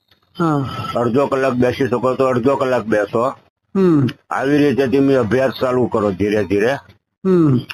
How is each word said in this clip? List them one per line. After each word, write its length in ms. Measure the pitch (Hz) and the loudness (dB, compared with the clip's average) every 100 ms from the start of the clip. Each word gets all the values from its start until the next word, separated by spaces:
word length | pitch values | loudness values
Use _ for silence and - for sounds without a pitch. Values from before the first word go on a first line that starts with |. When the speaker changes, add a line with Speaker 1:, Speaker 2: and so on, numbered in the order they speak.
| _ _ _ - | _ _ _ -4
Speaker 1:
હા. 260 | 165 143 131 - - 117 | -2 -2 -4 -10 -6 -4
Speaker 2:
અડધો 300 | 120 131 135 | 0 0 0
કલાક 280 | 135 135 | 0 0
બેસી 340 | 123 123 117 127 | 0 0 0 -2
શકો 260 | 120 127 | 0 -2
તો 120 | 127 131 | 0 0
અડધો 300 | 120 131 135 | 2 0 0
કલાક 280 | 131 123 | 0 -2
બેસો. 500 | 107 107 101 117 131 - _ _ _ 196 | 0 -2 0 -2 -2 -6 _ _ _ 0
Speaker 1:
હમ. 320 | 185 151 120 - - | 2 2 0 -4 -8
Speaker 2:
આવી 260 | 104 135 147 | -4 0 2
રીતે 300 | 147 120 135 | 2 2 2
તમે 280 | 139 139 135 | 2 2 2
અભ્યાસ 360 | 107 127 135 - | 2 0 0 -2
ચાલુ 240 | 131 127 110 | -2 0 0
કરો 260 | 113 101 | 0 -2
ધીરે 320 | 87 104 107 | -2 -2 0
ધીરે. 340 | 90 101 113 139 - _ _ _ 190 | 0 0 0 -2 -10 _ _ _ 0
Speaker 1:
હમ. 320 | 180 151 123 - | 2 2 0 -2